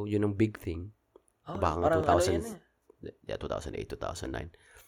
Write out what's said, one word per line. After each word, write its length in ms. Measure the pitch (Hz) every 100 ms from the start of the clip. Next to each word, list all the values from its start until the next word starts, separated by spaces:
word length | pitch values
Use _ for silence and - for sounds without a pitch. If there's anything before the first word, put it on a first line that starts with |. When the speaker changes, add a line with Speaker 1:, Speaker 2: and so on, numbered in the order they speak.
| 104
Speaker 1:
yun 160 | 104 104
ang 80 |
big 240 | 101 110 -
thing. 320 | 92 82 98 - _ - _ _ -
Speaker 2:
Oh, 80 |
Speaker 1:
Baka 240 | - 85 85
nga 60 | 151
Speaker 2:
parang 160 | 165
ano 20 |
Speaker 1:
two 60 | 90
thousand, 320 | 87 92 87
Speaker 2:
yun 160 | - 175 _ _ _ _ -
eh. 80 | - -
Speaker 1:
yeah, 80 | -
two 80 | -
thousand 320 | 50 62 50
eight, 80 | -
two 100 | -
thousand 380 | 50 - 65
nine. 160 | - 80 - - -